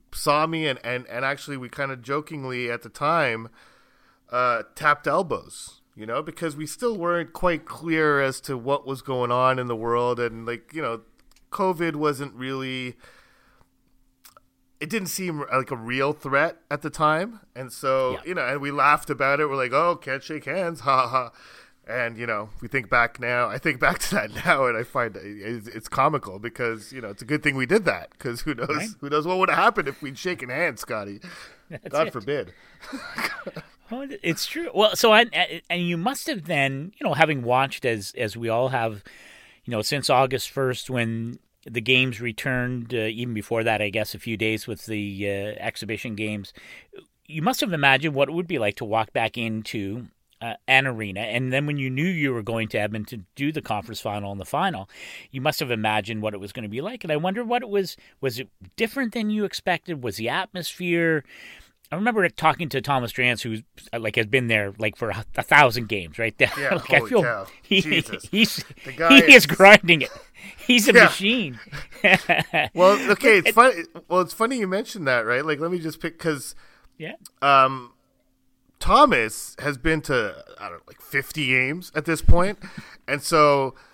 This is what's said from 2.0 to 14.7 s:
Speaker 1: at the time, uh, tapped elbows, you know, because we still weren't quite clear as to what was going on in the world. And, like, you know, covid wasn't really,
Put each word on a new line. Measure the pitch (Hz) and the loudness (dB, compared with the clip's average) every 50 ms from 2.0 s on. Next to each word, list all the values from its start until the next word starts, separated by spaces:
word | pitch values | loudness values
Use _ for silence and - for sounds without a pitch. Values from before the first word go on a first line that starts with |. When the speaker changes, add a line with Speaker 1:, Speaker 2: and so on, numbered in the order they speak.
| 113 127 139 151 151 - 160 143 135 131 127 123 123 117 | -6 -4 -4 -4 -4 -6 -10 -10 -8 -6 -6 -4 -4 -4
Speaker 1:
at | 117 117 | -6 -6
the | - 113 | -8 -14
time, | - - 147 151 170 165 147 123 113 113 113 113 - _ _ _ _ _ _ _ _ _ _ _ _ _ _ _ | -10 -4 -2 0 2 2 2 0 -2 -4 -8 -12 -18 _ _ _ _ _ _ _ _ _ _ _ _ _ _ _
uh, | 123 123 127 123 117 113 104 - _ | -2 0 2 2 0 0 -4 -8 _
tapped | - 151 151 147 - - 147 | -2 0 2 2 2 0 0
elbows, | 143 180 190 147 113 82 - - - - - - - _ _ _ _ | 0 0 0 -2 -4 -6 -6 -12 -18 -20 -20 -20 -20 _ _ _ _
you | 113 107 | -16 -10
know, | 110 117 143 | -8 -6 -6
because | 156 165 - - 175 160 139 | -6 -8 -10 -8 -8 -8 -6
we | 147 156 | -8 -10
still | 147 - - 247 240 220 | -12 -10 -6 -4 -4 -4
weren't | 185 170 170 175 170 160 - | -2 -2 -2 -2 -2 -4 -6
quite | - - 185 180 170 151 - | -6 -2 -2 -2 -2 -2 -6
clear | - - - 151 170 160 160 156 151 143 139 | -12 -16 -10 -6 -2 0 2 2 2 2 2
as | 135 135 131 - | 2 0 -2 -6
to | - - 135 | -8 -8 -8
what | 120 113 135 143 143 - | -6 -2 -2 -2 -2 -2
was | 131 135 123 | -6 -10 -8
going | - 139 131 123 123 120 | -6 -6 -2 -2 0 0
on | 123 127 127 131 131 127 | 2 2 4 2 2 2
in | 123 | -2
the | 120 117 | -4 -4
world. | 110 113 117 117 120 123 123 123 120 | -4 -2 0 0 2 2 0 0 0
And, | 120 117 113 113 113 | -2 -4 -4 -6 -8
like, | 117 120 117 - _ | -8 -8 -10 -12 _
you | 147 160 | -10 -6
know, | 147 117 117 107 - _ _ _ _ _ _ _ _ _ | -6 -4 -6 -6 -10 _ _ _ _ _ _ _ _ _
covid | - - 190 185 180 156 175 165 147 | -6 -2 -2 -2 0 0 -2 -2 -2
wasn't | 147 151 151 143 127 143 131 98 | 0 -2 -2 -2 -2 -8 -12 -10
really, | 120 127 131 135 131 131 131 131 127 127 123 117 - - - - - _ _ _ _ _ _ _ _ _ _ _ _ _ _ _ _ _ _ _ _ _ - _ - _ _ _ _ _ _ | -10 -10 -8 -8 -8 -8 -8 -8 -8 -8 -10 -12 -16 -20 -20 -20 -20 _ _ _ _ _ _ _ _ _ _ _ _ _ _ _ _ _ _ _ _ _ -20 _ -20 _ _ _ _ _ _